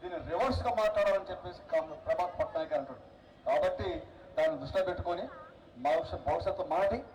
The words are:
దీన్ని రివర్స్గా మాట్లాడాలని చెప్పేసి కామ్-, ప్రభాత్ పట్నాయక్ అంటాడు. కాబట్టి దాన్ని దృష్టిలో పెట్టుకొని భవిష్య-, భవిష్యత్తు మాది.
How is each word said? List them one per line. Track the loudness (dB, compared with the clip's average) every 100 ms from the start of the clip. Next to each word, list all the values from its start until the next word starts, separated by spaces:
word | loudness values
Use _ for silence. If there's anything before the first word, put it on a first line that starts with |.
దీన్ని | -8 -8 -4
రివర్స్గా | 0 0 0 0
మాట్లాడాలని | 2 2 4 4 4 0
చెప్పేసి | -8 -10 -14 -2 -2
కామ్-, | -2
ప్రభాత్ | -8 -2 0 0 -2
పట్నాయక్ | -4 -2 0
అంటాడు. | -2 -2 -12 -16 -20 -20 -10 0
కాబట్టి | 4 4 2 -4 -4 -8 -18 -8 2
దాన్ని | 2 2
దృష్టిలో | -2 0 2
పెట్టుకొని | 0 -2 -2 -4 -10 -16 -18 -20 -2
భవిష్య-, | 2 2 2 -4
భవిష్యత్తు | 0 0 0 -2
మాది. | 0 4 4 2 -4